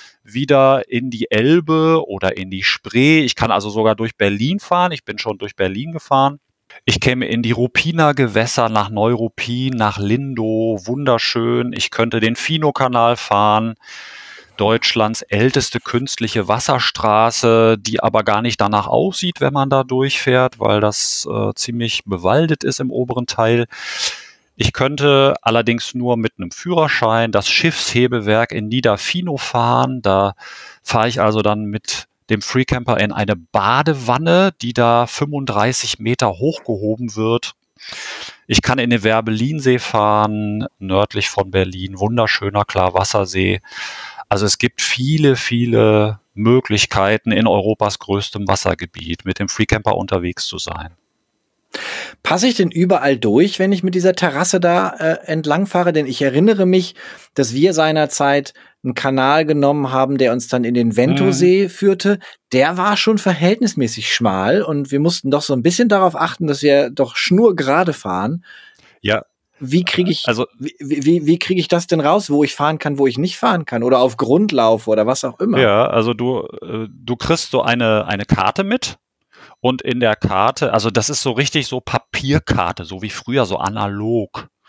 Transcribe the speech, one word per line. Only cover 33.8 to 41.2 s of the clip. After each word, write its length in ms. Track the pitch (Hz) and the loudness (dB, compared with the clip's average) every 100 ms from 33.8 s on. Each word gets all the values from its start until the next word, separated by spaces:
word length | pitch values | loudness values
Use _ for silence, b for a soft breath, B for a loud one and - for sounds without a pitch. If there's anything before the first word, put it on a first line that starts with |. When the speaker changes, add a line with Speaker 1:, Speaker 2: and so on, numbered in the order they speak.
| 151 139 120 123 165 175 196 - | 0 -2 -2 0 2 2 2 -2
Speaker 1:
die 120 | 120 | -4
da 320 | 120 117 120 120 | 2 4 4 2
fünfunddreißig 920 | - 147 143 131 101 113 127 123 - | -2 -4 -4 -2 0 0 0 -4 -4
Meter 340 | 110 127 113 | -2 0 0
hochgehoben 840 | 90 143 156 - 104 104 113 120 101 | 0 -2 -2 -6 -4 -4 -4 -6 -2
wird. 380 | 110 117 - - _ B B B B B B B - | 0 0 -2 -16 _ B B B B B B B -2
Ich 140 | 107 | 0
kann 180 | - 131 | 2 0
in 120 | 120 | 2
den 120 | 120 | 2
Werbelinsee 760 | 107 113 113 110 131 156 127 123 | 2 2 0 -2 -2 0 0 0
fahren, 880 | - 110 104 107 107 107 104 104 - - | 0 2 4 4 2 -2 -4 -4 -8 -8
nördlich 520 | 95 95 104 104 | -2 0 0 -2